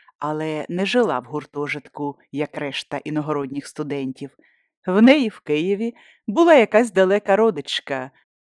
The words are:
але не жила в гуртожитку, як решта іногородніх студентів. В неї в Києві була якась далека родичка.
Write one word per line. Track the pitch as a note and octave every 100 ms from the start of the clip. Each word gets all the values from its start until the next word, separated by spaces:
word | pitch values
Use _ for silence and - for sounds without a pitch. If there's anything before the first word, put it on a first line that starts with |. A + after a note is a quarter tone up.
| _ _
але | D3 D3+ D#3 D3+ -
не | F3+ G3
жила | B3 G#3+ B2+
в |
гуртожитку, | B2 D3 - D3 C#3+ D3 - - C#3+ - _
як | C#3+ D3 D3
решта | C#3+ - - C#3+
іногородніх | D3+ D3+ D3+ C#3+ C#3 C#3+ -
студентів. | - D3 C#3+ C3 - C#3 _ _ _ _ _ -
В | F#3+
неї | A#3+ D4 A3+
в | -
Києві | - D3+ F3+ G3+ A#3 - _ _ -
була | G#3 E4+
якась | D4 G#3 G#3+ A#3+
далека | F#3 F#3+ G3+ G3+ G3
родичка. | A3+ D3+ - - - C3+ C3 _ _ _ _